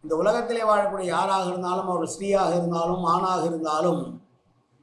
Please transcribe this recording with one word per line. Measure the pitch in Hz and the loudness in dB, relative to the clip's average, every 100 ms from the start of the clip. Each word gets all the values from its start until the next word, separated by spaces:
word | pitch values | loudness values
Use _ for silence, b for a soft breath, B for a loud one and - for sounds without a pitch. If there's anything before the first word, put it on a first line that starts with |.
இந்த | 156 156 | -2 2
உலகத்திலே | 190 233 233 226 | 2 2 -2 -2
வாழக்கூடிய | 220 208 202 196 | 2 2 2 -2
யாராக | 180 165 196 190 | -2 0 0 0
இருந்தாலும், | 180 180 180 185 185 | 0 -4 -2 -4 -2
அவர் | 175 165 | -2 -4
ஸ்திரீயாக | - 196 196 175 175 | -6 0 2 4 2
இருந்தாலும் | 170 170 170 180 | 0 0 0 0
ஆணாக | 175 180 185 185 | 2 2 2 0
இருந்தாலும், | 165 165 160 156 175 156 131 - _ _ _ _ _ _ | 0 -2 -2 0 0 0 -4 -12 _ _ _ _ _ _